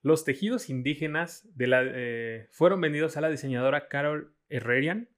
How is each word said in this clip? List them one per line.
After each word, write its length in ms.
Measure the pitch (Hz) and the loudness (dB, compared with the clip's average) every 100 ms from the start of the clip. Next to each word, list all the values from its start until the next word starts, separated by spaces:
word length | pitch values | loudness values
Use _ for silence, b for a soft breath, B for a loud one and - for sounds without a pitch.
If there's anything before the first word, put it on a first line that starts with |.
Los 220 | 135 156 | 4 4
tejidos 460 | - 139 202 247 - | 2 -2 -2 -2 -4
indígenas 760 | 131 127 151 156 151 170 - 226 156 | -4 -2 -2 -2 -2 -4 -8 -20 -4
de 100 | 123 | 4
la, 160 | 127 | 4
eh, 640 | 131 127 120 117 117 113 - | 2 -4 -6 -6 -8 -10 -14
fueron 300 | - 170 190 | 4 4 4
vendidos 360 | 165 147 156 156 | 0 0 -2 0
a 40 | |
la 100 | 160 | -2
diseñadora 580 | 147 139 123 131 143 - | -2 -4 0 2 0 -2
Carol 440 | 143 147 151 - _ _ | -4 -2 -4 -8 _ _
Herrerian 600 | 131 113 123 151 202 240 | -6 0 2 2 -2 -8